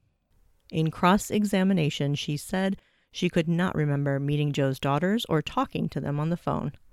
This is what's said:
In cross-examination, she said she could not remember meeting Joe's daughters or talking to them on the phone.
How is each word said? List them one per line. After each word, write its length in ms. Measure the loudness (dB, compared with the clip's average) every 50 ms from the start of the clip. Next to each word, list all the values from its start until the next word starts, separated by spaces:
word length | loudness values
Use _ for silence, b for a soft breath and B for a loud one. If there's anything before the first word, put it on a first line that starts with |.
| _ _ _ _ _ _ _ _ _ _ _ _ _ -6
In 220 | -2 0 0 0
cross-examination, 1200 | 0 4 4 6 6 4 2 0 0 0 0 2 2 2 2 4 2 2 2 0 0 0 -2 0 0
she 200 | -2 -2 -4 -6
said 460 | -6 -6 -4 -4 -2 -2 -2 -4 b b b b b b b
she 180 | b -2 -2 0
could 180 | 2 0 0
not 260 | 2 0 0 0 0 0
remember 460 | 0 0 0 0 0 0 0 0 0
meeting 320 | 0 0 0 0 0 0
Joe's 280 | 0 2 0 0 0 0
daughters 460 | 0 0 0 2 2 0 0 0 0 0
or 120 | 0 0
talking 460 | 0 0 -2 -2 -2 -2 -2 -4 -4 -4
to 120 | -4 -4
them 180 | -4 -2 -2 -2
on 100 | 0 -2
the 60 | -2
phone. 380 | -2 -2 -4 -2 -2 -4 -6 -8 -10 -20 -20